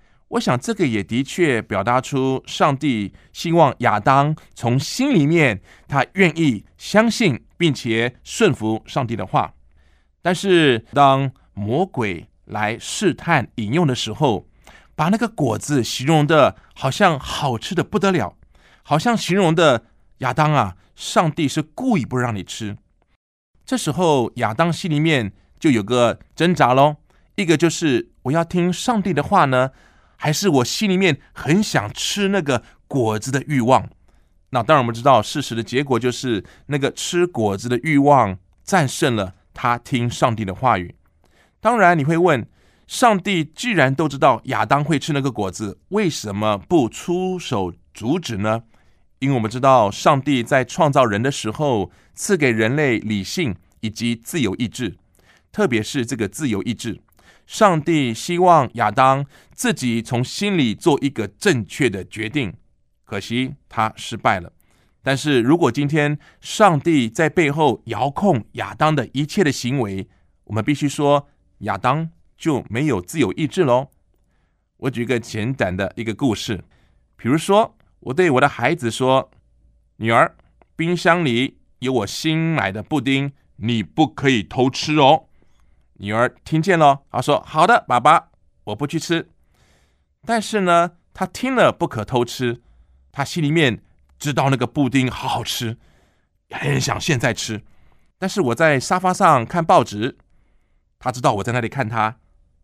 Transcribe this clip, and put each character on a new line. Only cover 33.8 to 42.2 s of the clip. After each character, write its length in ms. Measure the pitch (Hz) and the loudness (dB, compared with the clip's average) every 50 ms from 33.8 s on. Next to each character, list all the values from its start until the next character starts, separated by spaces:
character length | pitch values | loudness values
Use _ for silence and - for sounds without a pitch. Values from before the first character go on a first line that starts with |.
| - - - _ _ _ _ _ _ _ _ _ _ _ | 2 -2 -12 _ _ _ _ _ _ _ _ _ _ _
那 120 | - 120 110 | -4 -2 0
当 140 | - 156 | 4 4
然 80 | 143 123 | 4 4
我 20 | |
们 80 | 117 113 | 2 -2
知 80 | 117 120 | 0 4
道 180 | 143 131 110 | 4 4 4
事 220 | 101 - - 151 135 | 4 0 -4 -6 -6
实 140 | - 117 | -6 -6
的 80 | 113 113 | -8 -6
结 180 | - - 131 147 | -4 -4 -4 -2
果 160 | 135 127 113 | 0 0 0
就 140 | 120 123 117 | 0 -2 -4
是 320 | - - 131 113 95 - - - - _ | -4 -4 -4 -4 -4 -4 -8 -16 -20 _
那 120 | - 143 143 | -6 -4 -2
个 140 | 135 127 - | -2 -2 -4
吃 340 | - - - - 175 175 | -6 -8 -4 -2 0 0
果 300 | 175 - 120 110 101 98 | 0 0 -2 -2 -2 -2
子 120 | 98 104 120 | -4 -4 -4
的 80 | 123 117 - | -4 -4 -2
欲 160 | 160 151 139 | 0 2 4
望 400 | 139 143 143 131 117 98 92 - _ _ _ _ _ | 4 6 4 4 4 2 -2 -6 _ _ _ _ _
战 240 | - - 185 147 | -2 0 0 0
胜 300 | 127 - - 175 139 117 | 0 -2 -2 0 0 0
了 180 | 107 98 92 - _ _ _ - | 0 -4 -6 -8 _ _ _ -10
他 240 | - - 120 120 | -4 -2 -2 -2
听 320 | 117 - - 143 120 117 120 | -2 -4 -4 -4 -2 -2 -4
上 280 | 120 - 156 127 113 | -2 0 0 0 0
帝 80 | 104 110 | 0 -4
的 100 | 95 92 | -6 -6
话 240 | - 131 127 113 95 | -2 0 0 0 0
语。 160 | 87 87 - _ _ _ _ _ _ _ _ _ _ _ _ _ | -2 -6 -12 _ _ _ _ _ _ _ _ _ _ _ _ _
当 200 | - 220 247 233 | -2 0 2 4
然 200 | 190 175 175 165 | 6 4 4 4
你 60 | 135 | 2
会 120 | 147 170 | 2 2
问， 300 | 165 | 4